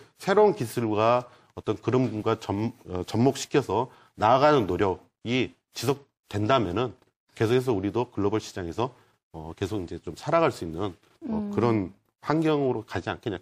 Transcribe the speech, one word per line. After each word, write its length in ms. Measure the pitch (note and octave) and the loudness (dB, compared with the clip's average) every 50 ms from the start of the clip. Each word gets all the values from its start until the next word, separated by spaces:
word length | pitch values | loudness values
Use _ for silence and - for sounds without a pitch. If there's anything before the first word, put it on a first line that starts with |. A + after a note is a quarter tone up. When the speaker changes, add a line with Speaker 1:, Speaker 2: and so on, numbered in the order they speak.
| - _ _ | -4 _ _
Speaker 1:
새로운 360 | - - F#3+ G3 G#3 G#3+ G#3 D#3+ | -8 -2 2 4 6 6 6 4
기술과 760 | - B2 A2+ - B2+ A#2 G#2+ G#2 G#2 A2 A#2 B2 B2 B2 - - - _ _ - | 2 -4 -6 -4 -4 -2 0 2 2 4 4 4 2 0 -4 -14 -20 _ _ -18
어떤 220 | - - G#2+ G#2+ | -8 -4 -4 -4
그런 320 | - - A#2 A2 B2+ C3 A2 | -4 -2 0 2 2 2 0
분과 300 | G#2+ G#2+ G2 A2 A2+ - | -2 -2 -2 -2 -2 -2
접-, 140 | - - G2 | -2 -4 -4
어, 500 | G2+ A2 A#2+ - - - F2 F2+ F2+ F2 | -2 -2 -4 -6 -8 -12 -8 -6 -6 -6
접목시켜서 840 | - - A2 B2 C3+ B2+ - - - - A3 - - F#2+ A2 C3 B2+ - - - _ _ | -2 2 4 4 4 2 0 -2 -2 0 0 0 0 0 -2 -2 -2 -6 -18 -20 _ _
나아가는 520 | - G2+ A2 C3 C3 C#3 D3+ D3+ C3+ G#2 | 0 4 4 6 6 6 6 6 4 2
노력이 880 | E2+ F2+ E2+ G#2 F#2+ F2 - - _ _ _ - G#2+ B2 C3 G#2 F2 - _ _ _ - | 2 0 0 0 0 -2 -4 -8 _ _ _ -6 -4 -2 -2 -2 -4 -8 _ _ _ -12
지속된다면은 1200 | - A2+ B2 C3+ - - _ _ _ _ - - G#2 G#2+ G#2+ - C3 G2+ F2 F2 G#2+ B2+ A2+ - _ _ _ _ _ _ _ - | -6 -2 -2 -2 -2 -6 _ _ _ _ -8 -6 -2 0 2 2 2 2 0 -2 -2 -2 -4 -6 _ _ _ _ _ _ _ -4
계속해서 400 | - A2+ G#2+ B2 B2+ B2+ C3 A2+ | -2 0 2 2 2 2 0 0
우리도 380 | F#2+ F#2+ G2+ F#2 A#2 B2 - | 0 0 -2 -2 -2 -4 -4
글로벌 300 | - G2+ G2 G2+ G#2+ G#2+ | -2 -2 0 0 0 -2
시장에서, 520 | - - - G2+ F2+ E2+ D#2+ G#2 A#2 C3+ - _ _ _ _ _ _ _ | -4 -6 -10 -10 -8 -6 -4 -4 -4 -4 -6 _ _ _ _ _ _ _
어, 220 | - E2 D#2 D#2+ E2+ | -16 -14 -14 -12 -8
계속 260 | - G2+ E2+ G#2+ G2+ | -6 -6 -4 -4 -6
이제 180 | F2 D#2+ F2+ E2 | -6 -8 -10 -12
좀 160 | - F2+ D#2 | -12 -12 -14
살아갈 340 | - - D3 E3 E3+ E3 C#3 | -12 -4 -2 0 2 2 2
수 140 | A2+ - F#2 | 0 -2 -8
있는, 160 | E2 D#2 E2+ | -8 -6 -6
어, 140 | G#2 G2 F2 - _ _ _ _ | -6 -6 -8 -12 _ _ _ _
Speaker 2:
음. 300 | E4 B3 A3 - G#3 - - | -10 -8 -6 -6 -6 -4 -2
Speaker 1:
그런 400 | - A2 A#2+ A2+ G#2+ F#2 G2 - _ _ _ _ _ | 0 2 2 2 0 -2 -4 -8 _ _ _ _ _
환경으로 640 | - - D3 D#3+ D#3+ D#3 D3+ D3 C#3 B2+ B2 A2 G#2+ | -4 -2 0 0 2 2 2 2 0 0 -2 -2 -6
가지 240 | - - G2 - A2 | -6 -8 -6 -6 -6
않겠냐, 260 | F2 D#2 - A2+ F#2 E2 | -8 -6 -6 -8 -8 -6